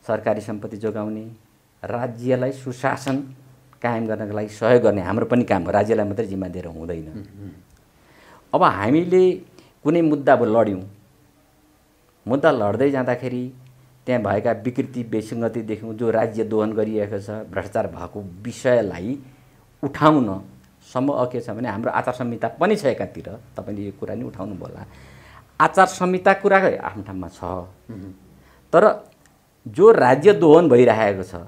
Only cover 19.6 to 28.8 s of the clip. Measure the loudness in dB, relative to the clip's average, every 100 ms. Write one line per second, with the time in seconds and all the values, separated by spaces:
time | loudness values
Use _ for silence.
19.6 | _ _ -8 4 4 6 2 -4 -12 -20
20.6 | _ _ -8 -4 -2 -2 -2 -4 -8 -8
21.6 | -6 -4 -2 -2 -2 -4 -6 -4 -6 -2
22.6 | 0 2 0 -2 -6 -10 -14 -16 -14 -14
23.6 | -10 -8 -10 -10 -10 -8 -10 -10 -12 -12
24.6 | -14 -16 -18 -20 -20 -20 -20 -20 _ _
25.6 | 0 4 2 2 -2 2 2 2 4 4
26.6 | 4 0 -6 -10 -12 -10 -12 -10 -8 -8
27.6 | -10 -18 -18 -16 -16 -18 -20 -20 _ _
28.6 | _ 4